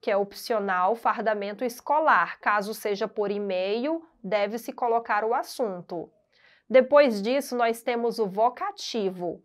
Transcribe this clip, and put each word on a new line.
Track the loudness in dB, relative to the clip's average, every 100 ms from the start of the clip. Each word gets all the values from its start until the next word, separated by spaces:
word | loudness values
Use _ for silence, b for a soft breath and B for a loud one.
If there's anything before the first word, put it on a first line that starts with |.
que | 0
é | 0
opcional, | 0 -6 -4 -2 0 2 2
fardamento | 2 0 0 0 -2 -4 -4
escolar. | -6 -6 0 2 4 4 4 -2
Caso | -2 0 -2
seja | -6 -4 -2 -4
por | -4 -4
e-mail, | -2 -2 -2 0 -2 -2 -4 -6 _
deve-se | -4 0 0 -4 -8
colocar | -4 0 0 0 -2
o | 0
assunto. | -2 -4 -4 -4 -4 -8 -10 -10 _ _ b b b b
Depois | 4 6 6 6 4
disso, | 0 -2 -2 -2
nós | 0 0
temos | -4 -2 -2 -2
o | -2
vocativo. | 2 0 0 -8 -8 -6 -2 -2 -4 -6 -8